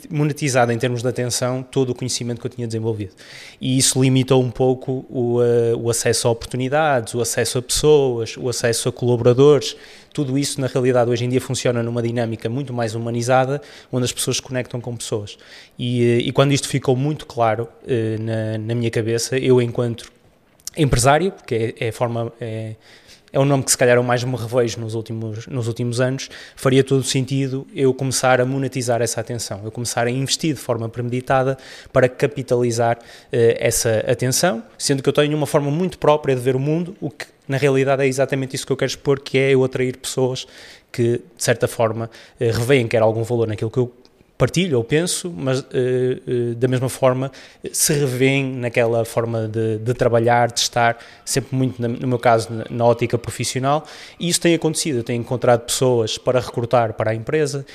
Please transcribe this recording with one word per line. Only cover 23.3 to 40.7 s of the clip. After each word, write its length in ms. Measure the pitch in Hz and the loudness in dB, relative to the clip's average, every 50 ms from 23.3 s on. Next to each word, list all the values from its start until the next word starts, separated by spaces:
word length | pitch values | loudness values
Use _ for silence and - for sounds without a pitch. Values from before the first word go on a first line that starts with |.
| - | 0
é 60 | - | 2
o 60 | 135 | 2
nome 200 | 139 143 135 127 | 4 2 2 2
que 60 | - - | 0 0
se 60 | - | 2
calhar 180 | 135 123 123 | 4 4 6
eu 60 | 123 123 | 4 4
mais 200 | 123 120 123 117 | 2 0 0 0
me 140 | 131 131 | -4 -4
revejo 440 | 117 120 113 117 127 120 113 104 - | -6 -6 -2 0 0 0 0 -2 -6
nos 140 | 117 110 107 | -8 -6 -6
últimos, 520 | 117 107 - 117 113 113 113 107 107 117 - | -8 -8 -6 -8 -8 -6 -8 -8 -10 -12 -8
nos 180 | 147 131 113 | -6 -4 -4
últimos 340 | 113 113 - 127 120 117 117 | -4 -4 -4 -4 -4 -2 0
anos, 280 | 131 127 131 135 - - - - - - - | 0 -2 -2 -4 -8 -12 -14 -18 -20 -20 -20
faria 280 | - - 135 131 135 131 | -2 0 2 4 4 4
todo 180 | 135 139 135 | 4 2 0
o 40 | 123 | 0
sentido 640 | - - 135 127 - 135 135 135 135 127 135 139 - 220 | 0 -2 -2 -2 0 -2 -2 -2 -2 -4 -6 -8 -10 -4
eu 180 | 175 139 131 131 | 0 2 2 2
começar 460 | 131 135 131 120 - - 131 127 123 | 2 -2 -2 -2 0 2 4 4 4
a 40 | 123 | 4
monetizar 580 | 127 135 135 135 131 - 139 123 117 120 113 117 | 0 0 -2 -4 -4 -4 -4 -2 0 0 0 0
essa 180 | 113 - - | -2 -2 -6
atenção, 400 | 110 - 123 117 - - - 98 101 | -6 -6 -8 -8 -8 -8 -10 -10 -10
eu 60 | 110 - | -10 -8
começar 340 | - 120 - - - 120 | -8 -6 -4 -2 -2 -2
a 40 | 120 | 0
investir 440 | 120 131 135 127 - - - 165 143 | 0 -2 -2 -2 -2 -2 -2 -4 -4
de 60 | 120 | -4
forma 280 | - - 123 113 113 113 | -4 -4 -4 -4 -4 -6
premeditada 720 | 113 120 120 120 117 127 123 - 139 135 127 131 135 - - - - - - - _ | -6 -6 -6 -4 -4 -6 -2 0 0 2 2 0 -2 -4 -8 -18 -20 -20 -20 0 _
para 160 | 135 127 127 | 4 4 4
capitalizar, 880 | 127 - - 139 - 139 127 - 127 123 123 123 113 117 120 117 117 - - - - - - _ - | 2 0 -2 -2 0 -4 -2 0 0 2 2 0 0 2 2 0 0 -2 -4 -16 -20 -20 -14 _ 0
eh, 240 | 123 117 117 117 - | 4 4 4 4 4
essa 460 | - 123 117 - - 120 110 107 - | 0 0 0 0 0 0 0 0 0
atenção, 560 | - 127 - - 127 131 - - 175 208 226 226 - - - | 0 -2 0 0 -2 0 2 2 0 0 -2 -6 -12 -14 -8
sendo 240 | - - 143 135 127 | -2 -2 -2 0 0
que 60 | - | 0
eu 40 | 139 | 2
tenho 240 | - 147 147 151 | 2 2 2 2
uma 100 | 151 147 | -2 -2
forma 260 | 131 - 156 143 143 143 | 0 0 0 2 2 0
muito 260 | 160 185 180 - - | 0 -2 -2 -4 0
própria 380 | - 151 147 151 - 139 135 | 2 2 2 2 2 0 -2
de 40 | 127 | 0
ver 140 | 120 131 127 | 0 0 0
o 60 | 131 | 0
mundo, 360 | 135 147 156 165 180 170 - - | 0 0 0 0 -2 -4 -8 -8
o 100 | - 147 | -10 -10
que 160 | - - - - _ _ _ | -8 -10 -16 -16 _ _ _
na 100 | - 135 | -4 -2
realidade 460 | 131 135 143 135 135 135 135 139 131 143 | 0 2 2 4 4 4 2 2 2 2
é 40 | |
exatamente 500 | 139 131 135 135 127 - 135 135 127 - | 0 2 2 0 0 0 -2 -4 -4 -6
isso 100 | 131 - | -8 -4
que 60 | - 139 | -2 -2
eu 40 | |
quero 140 | 127 139 131 | -2 0 -4
expor, 300 | - - - - 139 135 | -4 -4 0 0 0 0
que 180 | - - - 131 | -2 -2 0 2
é 120 | 135 135 | 2 4
eu 120 | 139 131 131 | 4 4 4
atrair 340 | 127 - 127 127 127 127 | 2 0 -2 -2 -2 -4
pessoas 500 | - - - - - 131 123 127 127 - - - - - - | -6 -10 -8 -2 0 0 0 -2 -4 -10 -14 -18 -20 -20 -20